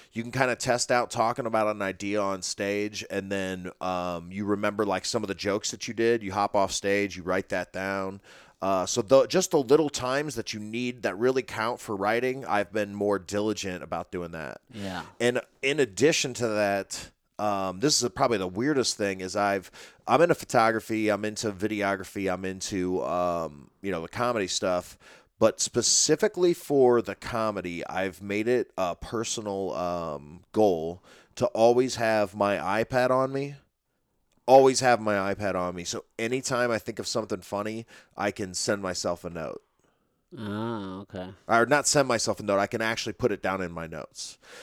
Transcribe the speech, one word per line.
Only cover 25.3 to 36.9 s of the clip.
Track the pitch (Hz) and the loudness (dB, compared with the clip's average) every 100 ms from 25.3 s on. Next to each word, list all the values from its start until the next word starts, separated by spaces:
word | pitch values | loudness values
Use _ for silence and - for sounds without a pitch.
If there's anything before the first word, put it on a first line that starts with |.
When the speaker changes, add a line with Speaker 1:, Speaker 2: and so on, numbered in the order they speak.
| _ | _
Speaker 1:
But | 110 - | 2 2
specifically | - 123 110 - - 156 208 180 180 170 | -2 0 2 2 2 2 2 2 2 2
for | - 143 123 120 | 2 6 8 6
the | 98 | 2
comedy, | 98 - 113 110 98 87 85 - | -8 -6 -2 -2 -2 -6 -6 -6
I've | 92 95 90 | -2 -4 -4
made | 98 101 110 | -4 -2 2
it | 123 98 - | 2 0 -2
a | 90 85 | -4 -4
personal, | - 113 113 - 107 98 95 64 | -6 -6 -4 -4 -4 -4 -4 -4
um, | 87 87 82 73 71 87 _ | -4 -4 -6 -8 -12 -20 _
goal | 107 107 82 80 90 - - _ - | 4 4 4 -2 -8 -16 -20 _ -2
to | 123 | -2
always | 107 117 120 131 117 | 6 6 6 2 0
have | 113 110 104 | 0 2 0
my | 104 101 95 85 104 | 0 2 2 0 -2
iPad | 117 127 127 | 0 0 2
on | 127 131 | 2 0
me. | 135 143 143 _ _ _ _ _ _ _ _ - | -4 -8 -10 _ _ _ _ _ _ _ _ 8
Always | 135 135 123 | 10 10 6
have | 131 113 | 4 4
my | 107 101 98 98 | 4 0 0 -2
iPad | 104 90 | -2 0
on | 90 90 | -2 -4
me. | |
So | 87 110 - - | -6 -8 -10 -6
anytime | 113 131 - 123 120 | -2 -2 -2 0 2
I | 110 | 0
think | - | -2